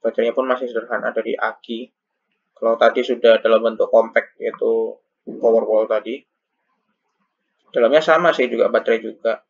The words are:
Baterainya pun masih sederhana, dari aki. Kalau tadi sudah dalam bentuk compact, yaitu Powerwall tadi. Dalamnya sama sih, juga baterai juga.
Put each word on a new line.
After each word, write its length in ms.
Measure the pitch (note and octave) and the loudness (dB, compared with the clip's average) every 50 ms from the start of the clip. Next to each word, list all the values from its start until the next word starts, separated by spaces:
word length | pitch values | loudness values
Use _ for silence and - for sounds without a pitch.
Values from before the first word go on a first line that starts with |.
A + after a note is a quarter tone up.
| _ | _
Baterainya 320 | A#2 A2+ - A#2+ A#2 A#2 | -4 -2 -2 -2 -2 -2
pun 160 | - B2+ C3 | -2 -2 -2
masih 160 | B2+ B2+ C3+ | -2 -4 -4
sederhana, 480 | A#2+ A#2 A2+ A2 - A#2+ G#2 G#2 A2+ A2+ | -8 -8 -8 -8 -6 -8 -6 -6 -6 -6
dari 240 | A2+ A2 A2+ - - | -6 -6 -6 -6 -4
aki. 480 | - C3+ C3+ _ _ - A#2 A2+ B2+ - _ _ _ _ _ _ _ _ _ _ _ _ _ _ | -4 -6 -6 _ _ -12 -12 -12 -12 -14 _ _ _ _ _ _ _ _ _ _ _ _ _ _
Kalau 160 | - A#2 A#2 | -2 -2 0
tadi 320 | A#2 A#2 A2+ - - B2 | 4 2 2 2 2 -2
sudah 320 | - B2+ A#2 A#2+ A#2 A2+ A2 | -2 -4 2 4 4 4 6
dalam 240 | - A2 A2+ A2 A2+ | 4 2 2 4 2
bentuk 240 | A2+ A2+ A2 G2+ | 0 -2 -2 -4
compact, 480 | - - A2+ A2+ A2+ - A#2 - - _ _ - | 2 2 2 2 2 -2 -4 -4 -4 _ _ -8
yaitu 560 | A2+ A2 - A#2+ A2+ A2+ A2+ A2+ A2 G#2+ _ _ _ _ _ _ | -8 -6 -4 -2 -2 0 0 -2 -4 -8 _ _ _ _ _ _
Powerwall 640 | - - - - A#2 A2+ A2+ A2 G#2 A2 G#2+ A2 | -16 -14 -2 0 2 2 2 2 2 0 0 0
tadi. 320 | G#2+ A2 G#2+ G#2 A2 A#2 C#3+ _ _ _ _ _ _ _ _ _ _ _ _ _ _ _ _ _ _ _ _ _ _ _ _ _ _ _ _ _ _ | 0 -2 -4 -4 -6 -12 -12 _ _ _ _ _ _ _ _ _ _ _ _ _ _ _ _ _ _ _ _ _ _ _ _ _ _ _ _ _ _
Dalamnya 320 | _ - A#2+ A2+ C3+ D#3 D#3 | _ 2 2 4 4 4 4
sama 320 | - D#3+ E3 F3 E3+ D#3 | 4 2 2 4 0 0
sih, 160 | - C3 B2 | 2 0 -2
juga 160 | A#2 A2+ A#2+ | 0 0 0
baterai 320 | - A2+ A2+ - - A#2 A2 | 2 2 -2 0 0 -2 -2
juga. 480 | A2 A2 - _ _ A2+ A2+ - _ _ | -2 -8 -14 _ _ -4 -4 -4 _ _